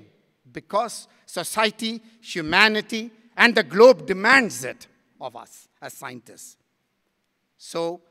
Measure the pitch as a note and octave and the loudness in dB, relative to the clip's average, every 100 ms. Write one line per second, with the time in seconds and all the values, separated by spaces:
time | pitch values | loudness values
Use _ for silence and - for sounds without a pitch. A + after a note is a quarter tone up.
0 | G#2+ _ _ _ B2+ A#2+ - G3+ A#3 - | _ _ _ _ _ -18 -8 -6 -6 -10
1 | - _ - F3+ E3 G#3+ A3 G#3 A3 A3+ | -20 _ -16 -12 -8 -2 -2 -2 -10 -10
2 | _ _ - F3+ D#3 F3+ G#3+ G#3+ - A3+ | _ _ -12 -8 0 2 4 2 -6 -8
3 | A#3 _ _ - A3+ A3+ D#3 F3 B3 F3+ | -10 _ _ 0 2 2 0 6 8 6
4 | E3+ F#3+ G#3+ C4+ G#3+ A#2 B2+ - - _ | 0 -2 2 2 2 -6 -12 -12 -18 _
5 | _ - C3+ A#2 A2+ - _ _ C3+ - | _ -16 -16 -16 -20 -20 _ _ -20 -16
6 | C3+ B2 A2 F#2 - _ _ _ _ _ | -16 -16 -20 -20 -20 _ _ _ _ _
7 | _ _ _ _ _ _ - E3 E3+ F3 | _ _ _ _ _ _ -12 -8 -8 -8
8 | _ | _